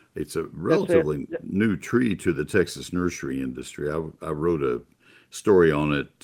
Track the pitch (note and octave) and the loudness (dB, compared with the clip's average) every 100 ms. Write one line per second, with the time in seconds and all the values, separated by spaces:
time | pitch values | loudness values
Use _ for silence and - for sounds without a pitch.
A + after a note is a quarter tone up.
0 | _ - - E2+ E2+ E2 G#2 D#3+ - E3+ | _ -10 -6 -6 -8 -6 0 0 4 2
1 | D2+ D2 - E3 - F#2+ A2 F#2 - A#2+ | 2 -2 -6 -10 -4 0 2 0 0 0
2 | A#2+ E2+ F#2 D2 D2+ G2 E2 - - F2 | 0 0 -2 -2 0 0 0 -4 -6 -2
3 | F2 - C#2 C2+ C2 B1+ B1+ - D2 D#2 | -2 -4 -6 -6 -6 -8 -12 -8 -4 -4
4 | D#2+ - E2 D2+ E2+ D#2+ C2+ A#1+ - _ | -6 -10 -8 -2 0 0 0 -2 -8 _
5 | _ _ _ - G#2+ F#2 D#2+ D2 D2 C#2+ | _ _ _ -2 4 8 8 4 0 -2
6 | B1+ _ | -4 _